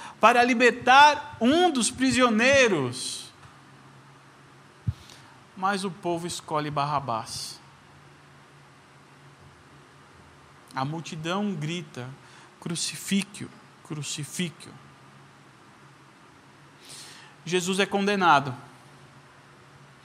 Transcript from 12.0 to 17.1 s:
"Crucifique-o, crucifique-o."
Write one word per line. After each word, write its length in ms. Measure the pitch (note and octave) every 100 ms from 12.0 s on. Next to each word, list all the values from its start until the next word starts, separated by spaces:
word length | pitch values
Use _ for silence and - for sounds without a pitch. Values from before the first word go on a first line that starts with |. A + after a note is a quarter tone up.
| B2 C3+ - - - -
"Crucifique-o, 920 | E3 E3 - D#3 - G3 - - - - - -
crucifique-o." 920 | - D3+ C#3+ - C#3+ - F3 - A2+ - - - - - - - - - - - - - - - - - - - - - - - -